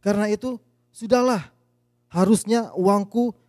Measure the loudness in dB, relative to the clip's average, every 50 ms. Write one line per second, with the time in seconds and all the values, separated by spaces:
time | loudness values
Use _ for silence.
0 | _ -2 -2 -2 0 -2 -4 -4 -4 -8 -10 -10 _ _ _ _ _ _ _ -16
1 | -2 0 2 2 2 2 0 -2 -4 -8 _ _ _ _ _ _ _ _ _ _
2 | _ _ 0 0 4 4 4 2 2 -2 -2 -2 -2 -4 -4 0 2 2 2 2
3 | 0 -2 -2 -2 -2 -2 -4 _ _